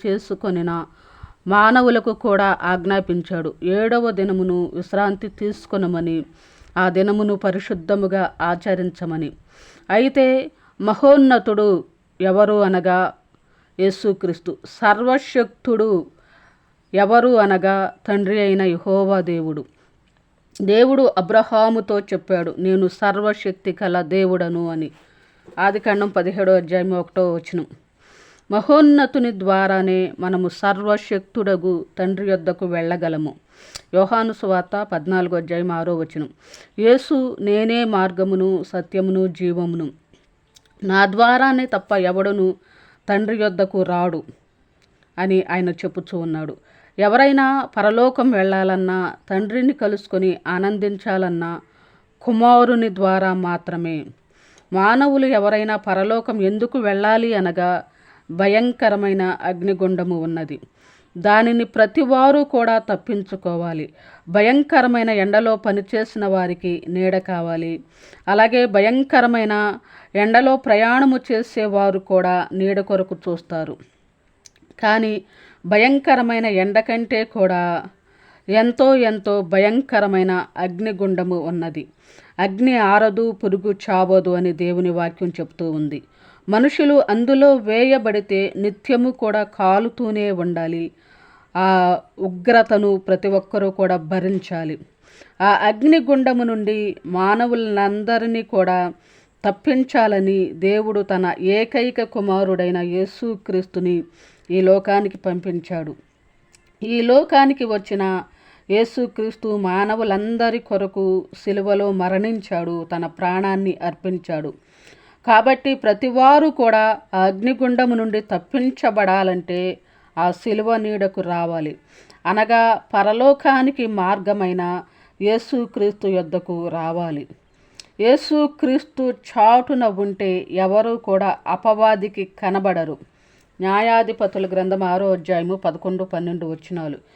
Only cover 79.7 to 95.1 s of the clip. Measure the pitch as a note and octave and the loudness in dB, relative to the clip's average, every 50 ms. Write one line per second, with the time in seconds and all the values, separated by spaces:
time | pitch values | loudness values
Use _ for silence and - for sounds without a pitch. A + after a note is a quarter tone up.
79.7 | A3 B3+ C4+ - B3+ G#3 G#3 G3 G3 F#3+ F#3+ F#3+ F#3 F3+ - - _ - F3+ F#3 | 2 0 -2 0 0 0 2 2 2 2 2 2 0 -2 -4 -6 _ -6 -6 -6
80.7 | F3 F3 G#3+ A3 G#3 F3+ G3 F#3+ F#3 F3 F3+ F3+ F3+ F3 D3 E3 F3 E3+ E3 E3 | -6 -6 -6 -6 -4 -4 -2 -2 -2 -2 -2 -2 -4 -4 -4 -4 -6 -4 -6 -6
81.7 | D3+ D#3 - - _ _ _ _ _ - - - _ - F#3 G3 F#3+ G3 B3 C4 | -8 -10 -12 -14 _ _ _ _ _ -20 -20 -14 _ -2 -2 -2 0 2 2 2
82.7 | B3+ A#3 G#3+ G3 G3+ G#3 A3 A3 G3 G#3+ A3+ A#3 G#3+ F#3+ - G3 F#3 G3 F3+ G#3 | 4 4 4 4 4 4 4 4 2 0 -2 -2 -2 -4 -2 -2 -2 0 -2 -2
83.7 | G3 G3 - - G3 F#3 F#3 F#3 F#3+ F#3+ E3+ F3+ F3+ F3 F3+ F3+ E3+ D#3 F3 F3 | -4 -4 -4 -2 0 0 2 4 4 4 4 2 0 0 0 -2 -2 -2 -2 -2
84.7 | F3 F3+ F3+ F3+ E3+ F3 E3+ E3+ E3+ - F#3+ F3 E3+ - D#3+ D#3+ - - E3+ E3 | -2 0 0 0 -2 -2 -4 -4 -4 -6 -6 -6 -6 -8 -10 -10 -10 -8 -6 -4
85.7 | D#3 D3+ D3+ D3 D3+ C#3+ - _ _ _ _ - _ _ _ - G3 A3 B3+ C#4+ | -4 -4 -4 -4 -6 -10 -12 _ _ _ _ -20 _ _ _ -2 2 2 2 2
86.7 | - - D#4 C#4+ C#4+ C#4+ - - G#3 A3+ A#3+ A#3+ C4+ C4+ C#4 C#4+ C#4 B3+ G#3 G#3 | 2 2 2 4 6 4 4 4 0 0 2 2 4 6 6 6 6 4 2 0
87.7 | G#3+ A3+ B3 C4 C4+ C4 G#3+ A3 G3+ G#3 G3+ - G3+ F#3+ G3 - - F#3 G3+ G#3 | 0 2 4 4 4 2 2 0 -2 -2 -2 -2 -2 -2 -2 -2 -4 -4 -4 -4
88.7 | G3 - - - C4 A#3+ A#3+ B3+ B3+ - A#3+ G#3+ G#3 G#3+ G#3 F#3+ - - G3 F#3 | -4 -6 -2 0 0 2 0 0 -2 -2 -2 -2 0 -2 -2 -4 -4 -2 2 2
89.7 | F#3+ G3+ A3+ A#3 A#3 - B3 G#3+ G#3+ G#3 G#3 G#3 G3 F3 E3+ F3+ F3 E3 E3 D#3+ | 2 2 2 -2 -4 -6 -6 -4 -2 -2 -2 -2 -2 -2 -2 -4 -4 -4 -4 -4
90.7 | E3 E3 E3 E3 - _ _ _ _ _ _ _ _ _ _ _ - F3+ F#3 F#3+ | -4 -6 -6 -8 -12 _ _ _ _ _ _ _ _ _ _ _ -4 0 2 2
91.7 | F#3+ F#3 F3+ F3+ F3+ - - _ _ - F#3+ F#3+ F3+ F3+ F3 A#3+ A#3 A#3 A3 - | 4 4 4 2 2 0 -4 _ _ -8 -8 -8 -8 -2 0 4 4 4 4 4
92.7 | A3 G#3 G#3 G3+ G3 F#3+ F#3+ - F#3 F3+ - G3 G3 F#3+ F#3+ - - G#3 G3 G3 | 2 2 2 2 0 0 0 -2 -2 0 0 0 0 0 -2 -2 -4 -2 -2 -2
93.7 | F#3+ G3+ G3 F#3 F#3 F3 D#3+ D#3 F#3+ F#3+ F3+ F#3+ G3 F#3 F#3 - F#3 E3 D#3+ D#3 | -2 0 0 0 0 -2 -2 -4 -4 -4 -2 -2 -4 -4 -6 -8 -8 -8 -8 -8
94.7 | D#3 - - - _ _ _ _ | -10 -12 -14 -20 _ _ _ _